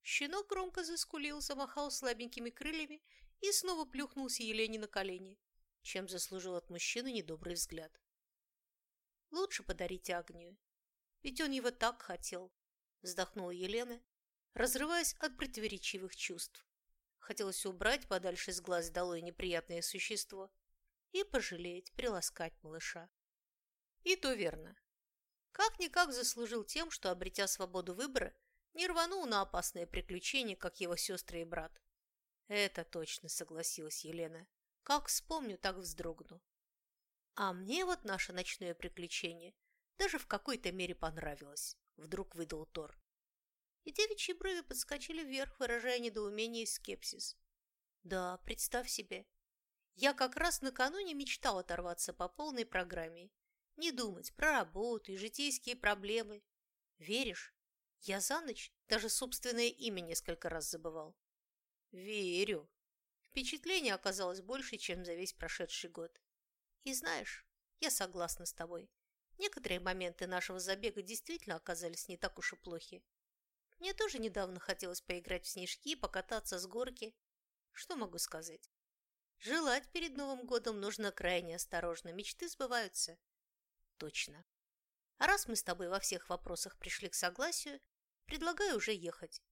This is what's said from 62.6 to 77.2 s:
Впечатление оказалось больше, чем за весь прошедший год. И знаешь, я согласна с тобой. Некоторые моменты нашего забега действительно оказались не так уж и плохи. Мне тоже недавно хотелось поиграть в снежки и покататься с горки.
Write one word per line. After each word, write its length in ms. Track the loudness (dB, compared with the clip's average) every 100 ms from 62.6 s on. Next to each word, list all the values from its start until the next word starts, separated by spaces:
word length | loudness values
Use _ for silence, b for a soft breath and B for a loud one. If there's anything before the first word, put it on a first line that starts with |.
| -4 _ _ _ _ _ _
Впечатление 640 | -2 -2 -2 2 2 4
оказалось 480 | 2 2 2 0 -2
больше, 360 | -4 -4 -2 -4
чем 260 | -2 -2
за 120 | -2 -2
весь 180 | -4
прошедший 560 | -4 -6 -2 -2 -2 -6
год. 300 | -8 -10 -10 _ _ _ _ _ _
И 100 | -2
знаешь, 540 | 0 2 0 -2 -8 -14 _ _ _
я 100 | 2
согласна 560 | 2 2 0 0 0 -6
с 80 |
тобой. 380 | -6 -6 -6 -10 _ _ _ _ -4
Некоторые 420 | -2 -2 -2 0
моменты 480 | 2 2 0 -2 0
нашего 320 | 0 0 -2
забега 420 | 0 2 0 -2
действительно 540 | -6 -6 -6 -8 -4 -6
оказались 520 | -2 -2 -2 -4 -8
не 100 | -2
так 200 | -4 -2
уж 160 | -4
и 40 | -4
плохи. 460 | -10 -10 -10 -18 _ _ _ _ _ _ _ _
Мне 140 | -4
тоже 260 | 0 0 2
недавно 400 | 0 0 -2 -4
хотелось 420 | -4 -2 -2 -6
поиграть 440 | -2 -4 0 -2 -2
в 40 |
снежки 440 | -4 -4 -6 -4
и 20 | -2
покататься 640 | 0 -2 0 -2 -2 -4
с 80 | -4
горки. 480 | -2 -4 -4 -10 _